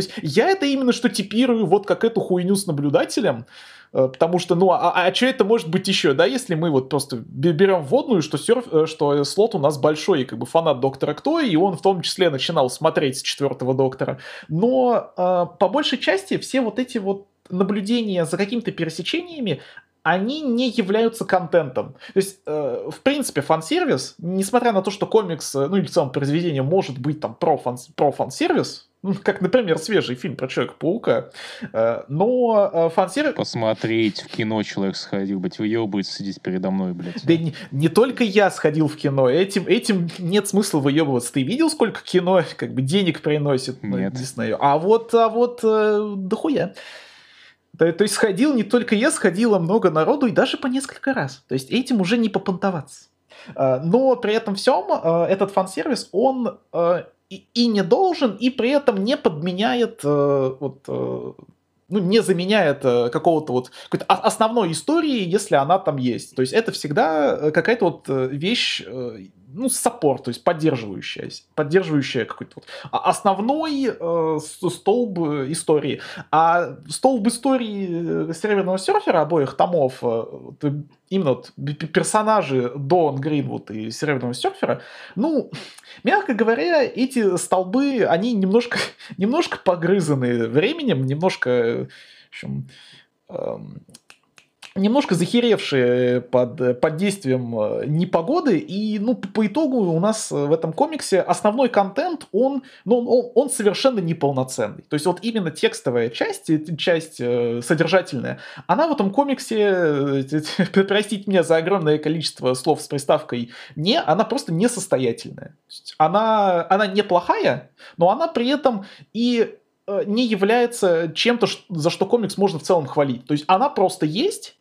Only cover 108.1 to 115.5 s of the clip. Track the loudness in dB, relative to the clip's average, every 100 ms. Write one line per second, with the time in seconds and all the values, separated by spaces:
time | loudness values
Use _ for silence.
108.1 | -4 -8 -10 -14 -12 -2 2 2 2 0
109.1 | 0 0 -2 -2 0 2 4 2 2 0
110.1 | 0 -2 -4 -2 -2 2 2 2 2 0
111.1 | -4 0 2 4 2 2 0 2 2 0
112.1 | -4 -4 -4 -2 0 0 -2 -2 -4 0
113.1 | 0 0 -8 -8 -12 -16 -4 0 0 2
114.1 | 0 0 -4 -4 0 0 -2 -2 0 0
115.1 | -2 -8 -16 -18